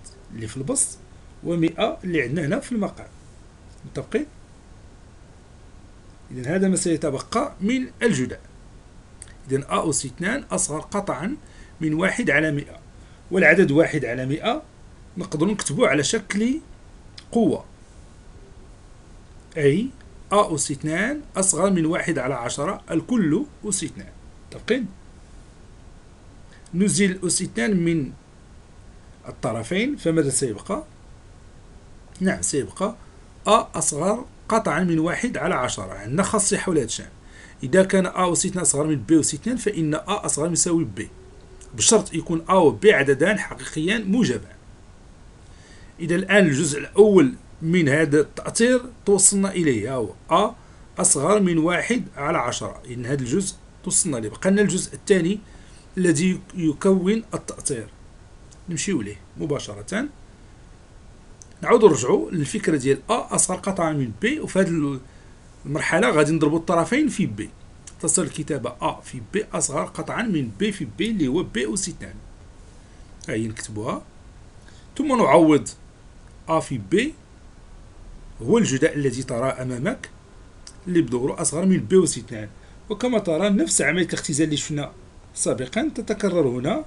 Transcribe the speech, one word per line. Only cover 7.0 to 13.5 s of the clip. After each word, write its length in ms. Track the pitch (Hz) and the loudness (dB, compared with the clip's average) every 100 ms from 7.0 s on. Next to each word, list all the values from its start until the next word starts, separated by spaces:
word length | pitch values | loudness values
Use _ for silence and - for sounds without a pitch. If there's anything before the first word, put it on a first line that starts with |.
| 160 135 - 226 285 - | -2 -4 -4 -4 -4 -4
من 260 | 190 262 254 - | -2 -2 -4 -2
الجداء. 360 | 233 139 120 - - - - - - - - - - - - | 0 0 -2 -6 -16 -20 -20 -20 -20 -20 -20 -20 -20 -18 -4
إذا 60 | 135 | -4
أ 320 | 135 185 170 | -2 -2 0
أس 160 | 139 135 | -2 -4
اثنان 380 | - 175 262 - | -6 -4 -4 -4
أصغر 280 | - - 151 | -4 -4 -6
قطعًا 580 | 147 208 196 131 185 302 - - - - | -6 -6 -4 -4 -6 -8 -12 -20 -20 -6
من 120 | 160 | -2
واحد 360 | 151 185 - 240 | 0 0 0 2
على 220 | 143 156 | 2 2
مائة، 280 | 143 143 - - - - - - | 0 -6 -14 -20 -20 -20 -20 -4
والعدد 400 | 190 156 | 4 6